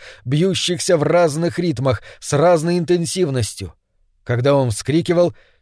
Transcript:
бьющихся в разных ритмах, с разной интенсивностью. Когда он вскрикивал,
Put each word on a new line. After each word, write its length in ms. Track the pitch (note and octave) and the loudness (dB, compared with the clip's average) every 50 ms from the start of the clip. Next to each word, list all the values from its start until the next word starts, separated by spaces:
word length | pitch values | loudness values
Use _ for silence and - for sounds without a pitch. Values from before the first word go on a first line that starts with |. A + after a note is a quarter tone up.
| - - - - _ | -18 -20 -20 -14 _
бьющихся 720 | B2 C#3 D3 F3+ F#3+ F3 - - - F3 D#3+ - - F3+ | -4 0 0 0 0 0 -2 -2 -4 -4 -2 0 0 2
в 60 | D#3 | 2
разных 560 | C#3+ D3 D#3+ F3 F3 D#3+ C#3 D#3 E3+ E3+ - - | 2 2 4 4 2 2 0 -2 -4 -4 -2 -2
ритмах, 440 | F3 F3 C#3 A2 C3+ C3+ B2 - - - - - | -2 -2 -2 0 -2 -2 -2 -2 -6 -14 -20 -14
с 120 | - - | -6 -2
разной 460 | D3 C#3 D#3 F3+ F3+ D#3 D3+ E3+ F3 F3+ | 0 2 4 4 4 2 2 0 -2 -2
интенсивностью. 960 | E3+ - F3 F3 E3 - - F#3 F3+ D3 C3+ B2+ A2 - - - F#2+ D#2+ - _ _ _ _ _ _ _ _ _ | 0 0 0 0 0 -2 -2 -2 -2 0 0 -2 -2 -4 -6 -10 -12 -14 -14 _ _ _ _ _ _ _ _ _
Когда 320 | _ - A#2+ A#2 B2 C#3+ C#3+ | _ -4 -4 0 2 2 2
он 160 | C#3 C3 A#2+ | 2 2 0
вскрикивал, 640 | G#2+ - - - C#3+ E3+ - - E3+ E3+ F3 D#3 - - _ _ _ _ | -2 -4 -4 -2 0 0 0 2 2 2 2 0 -2 -6 _ _ _ _